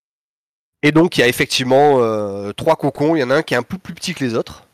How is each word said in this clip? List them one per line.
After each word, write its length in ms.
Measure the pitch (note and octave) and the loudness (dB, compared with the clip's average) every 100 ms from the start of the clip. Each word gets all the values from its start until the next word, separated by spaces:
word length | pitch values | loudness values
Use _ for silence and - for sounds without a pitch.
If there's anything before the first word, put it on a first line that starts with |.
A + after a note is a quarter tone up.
| _ _ _ _ _ _ _ _ | _ _ _ _ _ _ _ _
Et 80 | D3 | 0
donc, 260 | D#3 E3+ - | 2 2 2
il 40 | |
y 20 | |
a 40 | A#2+ | 0
effectivement, 720 | - C#3 - B2+ C3 D3 C3+ | 0 -2 -4 2 4 4 4
euh, 520 | A2+ G#2+ G#2 G2 G2+ | 2 -2 -4 -8 -10
trois 220 | - D#3+ D#3 | -6 -2 -2
cocons. 380 | C#3+ - D3 E3 | -2 -2 -2 0
Il 40 | |
y 40 | |
en 80 | B2 | 0
a 40 | C#3+ | 0
un 60 | |
qui 120 | D#3+ B2 | 0 -2
est 20 | |
un 60 | |
peu 140 | B2 F#3 | -4 -8
plus 140 | - E3 | -12 -12
petit 180 | - | -10
que 100 | E3+ | -6
les 120 | C3 A2+ | -4 -4
autres. 300 | - - _ | -6 -12 _